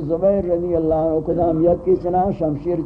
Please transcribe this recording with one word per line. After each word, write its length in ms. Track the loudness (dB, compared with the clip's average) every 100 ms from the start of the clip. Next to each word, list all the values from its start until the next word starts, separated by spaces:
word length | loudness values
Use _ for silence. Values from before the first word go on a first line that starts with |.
| -4
زبیر 380 | 0 2 2 0
رضی 300 | -2 0 0
اللہ 180 | 0
عنہ 260 | 0 0 0 -2
کدام 400 | 0 0 2 2
یکی 300 | 2 2 0
چنا 200 | 0 0 0 -2
شمشیر 400 | -2 -2 -4 -4